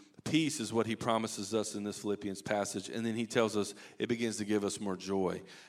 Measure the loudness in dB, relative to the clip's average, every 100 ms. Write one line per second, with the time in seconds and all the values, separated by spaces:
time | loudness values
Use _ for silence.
0 | -20 -12 2 4 4 0 0 0 2 0
1 | 2 2 2 -4 0 0 0 -4 -6 -4
2 | -2 -2 -2 -6 -2 0 0 -4 -6 -4
3 | -2 -2 0 4 4 4 0 -4 -12 -4
4 | -2 0 0 0 2 2 2 -2 -4 -4
5 | -2 0 0 -2 -8 -18